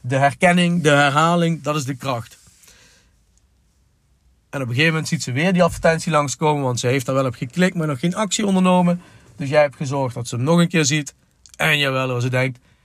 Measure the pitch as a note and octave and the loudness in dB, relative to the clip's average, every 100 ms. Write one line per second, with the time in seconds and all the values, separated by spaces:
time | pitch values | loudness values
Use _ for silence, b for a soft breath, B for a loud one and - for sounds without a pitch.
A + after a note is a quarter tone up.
0 | B2 C3+ C#3+ - F#3 F3 F3 F3 D3+ C#3+ | -2 0 0 2 2 2 2 2 2 4
1 | C#3+ C#3+ D#3+ F3 E3 D#3 D3 D3+ C3 C#3 | 4 2 2 2 0 -2 -4 -6 -6 -8
2 | C#3 A#2+ A2+ - _ b b b b b | -6 -6 -8 -20 _ b b b b b
3 | b b _ _ _ _ _ _ _ _ | b b _ _ _ _ _ _ _ _
4 | _ _ _ _ _ C#3+ B2 A#2+ D#3+ D#3+ | _ _ _ _ _ -8 -4 0 0 0
5 | - E3 - B2 F3 F3+ E3+ - F3 D#3+ | -4 -6 -4 -2 0 2 2 2 0 0
6 | E3 D3+ C#3+ - D#3 D3+ C3 A#2+ B2+ C3+ | 0 0 0 -2 0 0 -2 -2 -2 -2
7 | B2+ C3+ C3+ - B2+ E3+ F3+ F3+ D#3 C3+ | -2 -2 -2 -4 -8 0 0 0 -4 -2
8 | F3 F#3 G#3+ - G#3 F#3 F#3 F3+ F3 F3 | -4 -2 -4 -2 0 2 4 4 4 0
9 | B B B - C#3 D3+ D3 - C#3 C#3+ | B B B -10 0 2 2 0 -6 -2
10 | B2+ A#2+ A#2+ A#2 C3+ E3+ E3+ E3 D3 D3+ | -4 -6 -8 -4 2 4 4 2 0 -2
11 | C#3 _ _ _ _ - D#3+ D3 C#3 C3 | -4 _ _ _ _ -4 0 2 0 0
12 | C3 B2 B2+ B2+ C3 B2 b b | -2 -2 -2 -2 -2 -6 b b